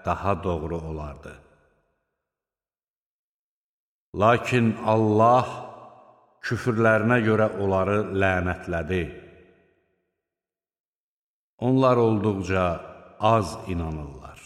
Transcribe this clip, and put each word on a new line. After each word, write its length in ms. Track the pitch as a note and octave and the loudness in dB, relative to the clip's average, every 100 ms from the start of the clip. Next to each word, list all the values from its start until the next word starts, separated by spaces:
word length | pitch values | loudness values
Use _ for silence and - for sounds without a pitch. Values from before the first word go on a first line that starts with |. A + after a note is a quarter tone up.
daha 280 | - F2 F#2+ F#2 | -4 -4 -4 -4
doğru 340 | F2+ E2+ D#2+ E2 | -4 -4 -6 -8
olardı. 560 | D#2+ D#2 D2 C#2+ - - _ _ _ _ _ _ _ _ _ _ _ _ _ _ _ _ _ _ _ _ _ _ _ _ _ _ _ | -8 -10 -12 -14 -20 -20 _ _ _ _ _ _ _ _ _ _ _ _ _ _ _ _ _ _ _ _ _ _ _ _ _ _ _
Lakin 600 | F2 G#2+ A#2+ - B2+ A2+ G#2+ | 0 2 2 2 2 2 0
Allah 640 | A2 A2 A2 G#2+ A#2 B2 A#2+ - - - - - - _ _ _ | 0 2 4 4 6 4 2 -10 -16 -18 -20 -20 -20 _ _ _
küfrlərinə 760 | - A#2 B2+ A2+ A2+ A2 A2 B2 | -8 -4 -2 2 4 4 2 2
görə 240 | A2 G#2+ G#2+ G2 | 2 2 2 0
onları 380 | G2 F#2+ F#2+ G#2 G2 F#2+ | 0 2 2 0 -2 0
lənətlədi. 840 | F#2+ F#2 F2 E2+ - E2+ D#2 F#2 D#2 - - - - _ _ _ _ _ _ _ _ _ _ _ _ _ _ _ _ _ _ _ _ _ | 2 2 -2 -6 -6 -6 -2 -4 -4 -10 -20 -20 -20 _ _ _ _ _ _ _ _ _ _ _ _ _ _ _ _ _ _ _ _ _
Onlar 360 | A#2+ C3 C3 B2 | 0 4 4 4
olduqca 680 | A2+ G#2+ G#2+ G2 F2+ F#2+ F2+ D#2+ - - - - | 4 2 0 -2 -2 0 0 -2 -10 -20 -20 -2
az 380 | G#2+ A2+ F2+ - - | 2 2 0 -8 -8
inanırlar. 720 | F2 D#2+ D#2 D2 C2+ - - | -6 -6 -8 -10 -16 -20 -20